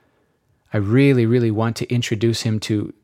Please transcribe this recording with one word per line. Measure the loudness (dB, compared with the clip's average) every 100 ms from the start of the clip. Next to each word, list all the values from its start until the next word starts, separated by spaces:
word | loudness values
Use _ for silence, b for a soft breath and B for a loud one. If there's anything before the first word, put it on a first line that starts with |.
| _ _ _ _ _ _ _
I | -4
really, | 0 4 4 4
really | 2 2 2
want | 0 -2 -4
to | -4
introduce | -2 -2 -2 0 0
him | -2 -4
to | -2 -4 -4 -12